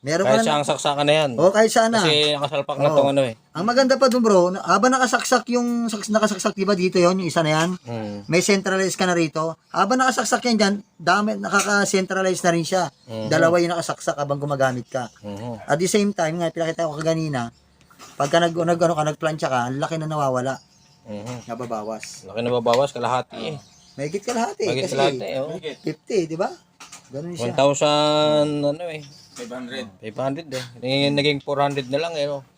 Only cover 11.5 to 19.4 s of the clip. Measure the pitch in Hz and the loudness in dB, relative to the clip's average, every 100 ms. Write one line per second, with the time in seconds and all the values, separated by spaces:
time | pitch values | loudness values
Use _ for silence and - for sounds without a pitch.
11.5 | 196 190 202 202 196 185 190 190 180 180 | 0 2 2 2 0 0 0 0 2 2
12.5 | 170 160 185 165 _ - 110 110 156 165 | 2 0 -2 -2 _ -12 -8 -2 4 4
13.5 | 175 170 170 - 143 - 143 143 143 143 | 4 2 -2 -4 -6 -4 -4 -4 -4 -4
14.5 | 143 131 123 117 135 120 _ 104 101 120 | 0 0 0 -6 -8 -8 _ -14 -12 -10
15.5 | 113 - 147 180 214 202 202 160 170 170 | -12 -4 0 2 2 0 0 -4 -2 -4
16.5 | 165 165 160 165 147 156 165 160 139 117 | -4 -6 -2 -4 -2 -2 -2 -2 -4 -6
17.5 | _ _ _ _ _ - - 143 170 170 | _ _ _ _ _ -20 -6 0 2 2
18.5 | 165 165 170 180 160 151 151 160 156 | 0 0 2 2 2 -2 -2 -4 -2